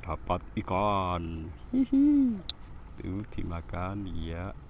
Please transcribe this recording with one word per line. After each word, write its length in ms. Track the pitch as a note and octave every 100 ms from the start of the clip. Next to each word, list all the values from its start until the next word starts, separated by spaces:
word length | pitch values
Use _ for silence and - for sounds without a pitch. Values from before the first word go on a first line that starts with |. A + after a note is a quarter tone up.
| -
dapat 320 | D#2 - F2+ - -
ikan. 880 | - F#2 G#2 G2+ F2+ F2 E2+ E2 E2 - -
Hihi. 720 | B3+ C4 C4+ C#4+ D4 C4 G#3+ - - - - - -
Tuh, 240 | - F#2 G#2+
dimakan, 800 | - F2 E2+ D#2+ F2 F#2 G2+ G2
iya. 480 | E2 D#2+ E2 F#2 -